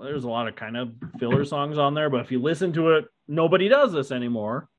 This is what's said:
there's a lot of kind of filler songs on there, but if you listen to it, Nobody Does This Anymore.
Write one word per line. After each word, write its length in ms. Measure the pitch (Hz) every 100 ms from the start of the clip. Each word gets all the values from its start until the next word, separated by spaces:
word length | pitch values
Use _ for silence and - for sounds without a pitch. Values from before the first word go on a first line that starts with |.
there's 200 | 127 147
a 60 | 123
lot 180 | 117 113
of 80 | -
kind 220 | 110 120
of 160 | 123 117 - -
filler 240 | 120 120
songs 340 | 143 147 143 151
on 140 | 143 147
there, 140 | 151
but 120 | 127
if 100 | 117
you 80 | 127
listen 320 | 143 160 185
to 180 | 165 165
it, 140 | 156 - _ -
Nobody 400 | 151 165 185 196
Does 240 | 277 262
This 200 | 156 131
Anymore. 580 | 127 120 117 107 131 -